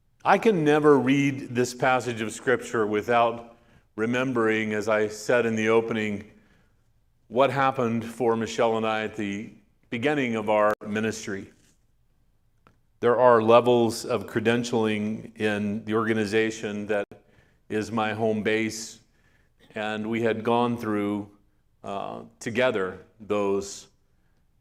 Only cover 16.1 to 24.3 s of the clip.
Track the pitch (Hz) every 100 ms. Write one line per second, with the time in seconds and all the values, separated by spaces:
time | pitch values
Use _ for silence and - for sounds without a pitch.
16.1 | 110 101 110 110 110 107 104 101 104 101
17.1 | - _ _ _ _ - 107 98 113 107
18.1 | 107 113 107 104 110 113 110 - - _
19.1 | _ _ _ _ _ _ 110 107 107 107
20.1 | 117 117 107 113 120 120 117 110 104 101
21.1 | 104 104 _ _ _ _ _ - 98 50
22.1 | - - - 123 113 127 107 92 90 -
23.1 | - 101 104 101 98 98 - - _ _
24.1 | _ _